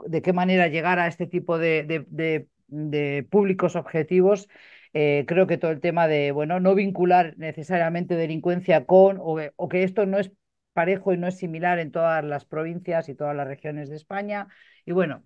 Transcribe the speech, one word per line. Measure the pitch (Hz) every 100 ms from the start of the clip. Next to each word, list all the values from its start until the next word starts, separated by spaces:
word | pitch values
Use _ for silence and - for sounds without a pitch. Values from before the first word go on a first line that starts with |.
| -
de | 160
qué | 175
manera | 180 180 185 170
llegar | 156 165 180
a | 170
este | 165 175
tipo | 180 175 165
de, | 165 160
de, | 151 160 131
de, | 147 160 156 147 _ _
de | 151 151 147 143 143 131
públicos | 202 202 185 180 170
objetivos. | 143 165 156 185 185 202 196 - - - _
Eh, | 151 147 143 131
creo | 170 185
que | 170
todo | 165
el | 156
tema | 175 170 165
de, | 151 143
bueno, | 143 151 185
no | 185
vincular | 196 196 190 180 180 165 -
necesariamente | 160 151 151 180 165 170 175 170
delincuencia | 160 160 175 180 180 156 -
con, | 185 196 196
o, | 165 160 151 -
o | 165
que | 180
esto | 185 190 196
no | 190
es | 190 - _ _ _
parejo | - 180 190 196
y | 180
no | 175
es | 185
similar | 180 160 180 180
en | 156
todas | 165 165 160
las | 147 143 -
provincias | 156 160 170 180 165 160
y | 127
todas | 147 147
las | 139
regiones | 139 151 151 143
de | 151
España. | - 196 208 202 196 _ _ _ -
Y |
bueno, | 175 170 131